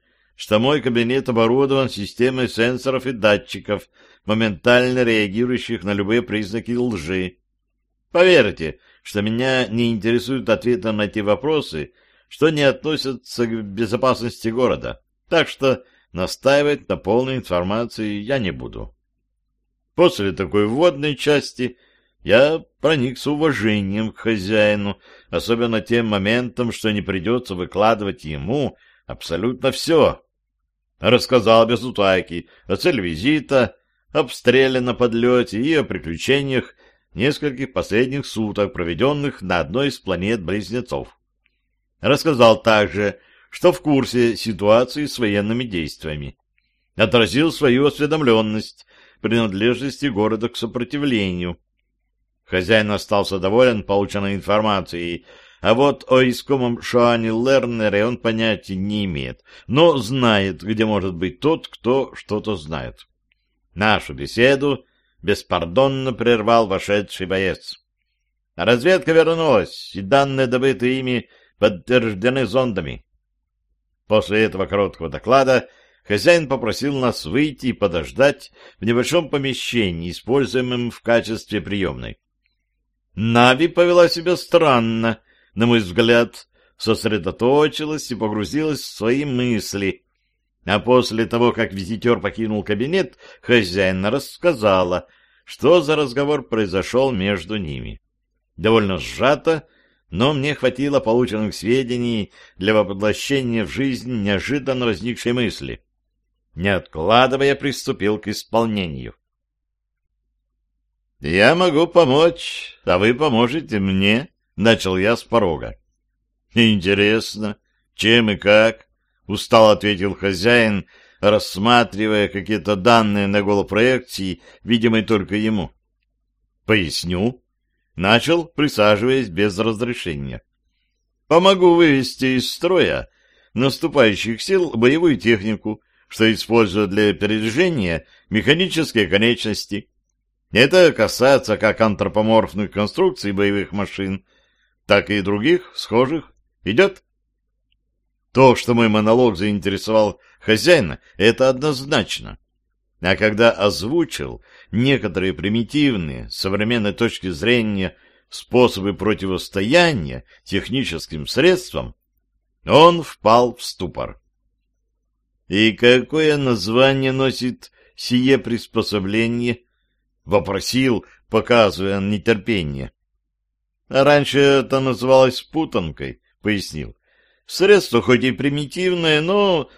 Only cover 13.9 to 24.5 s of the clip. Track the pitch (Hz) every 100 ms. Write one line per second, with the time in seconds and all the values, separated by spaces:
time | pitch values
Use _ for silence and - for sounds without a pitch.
13.9 | 107 127 107 117 - 113 113 120 71 60
14.9 | 60 _ _ - 170 139 - 135 120 -
15.9 | _ _ 82 92 - 131 143 147 143 -
16.9 | 95 90 117 131 131 - 87 90 107 120
17.9 | - 107 104 107 139 95 65 60 55 53
18.9 | _ _ _ _ _ _ _ _ _ _
19.9 | - 175 - 98 85 90 101 104 127 175
20.9 | 139 147 135 151 143 - - 123 - _
21.9 | _ _ _ - 110 143 160 - _ 147
22.9 | 156 123 123 147 147 156 117 110 104 98
23.9 | 101 110 - 113 110 92